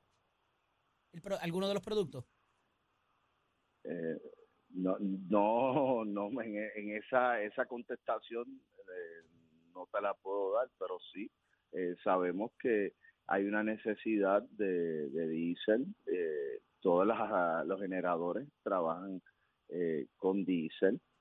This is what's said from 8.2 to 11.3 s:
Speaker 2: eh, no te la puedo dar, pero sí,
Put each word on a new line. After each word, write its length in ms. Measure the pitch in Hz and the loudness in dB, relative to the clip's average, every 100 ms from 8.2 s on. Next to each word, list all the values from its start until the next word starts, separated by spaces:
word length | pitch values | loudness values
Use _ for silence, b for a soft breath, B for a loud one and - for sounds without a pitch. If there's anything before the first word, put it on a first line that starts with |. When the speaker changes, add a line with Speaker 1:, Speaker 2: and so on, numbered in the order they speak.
| - 117 123 135 _ - | -4 -8 -8 -12 _ -20
Speaker 2:
eh, 500 | 95 90 85 82 82 85 _ 82 85 | -14 -12 -12 -14 -20 _ _ _ _
no 160 | 90 90 | -14 -6
te 80 | 104 | -2
la 120 | 101 | -2
puedo 400 | 98 98 101 98 | -2 -4 -2 0
dar, 140 | 107 127 - | 0 0 -4
pero 220 | 90 90 - | -6 -6 -10
sí, 180 | 92 117 | -12 -12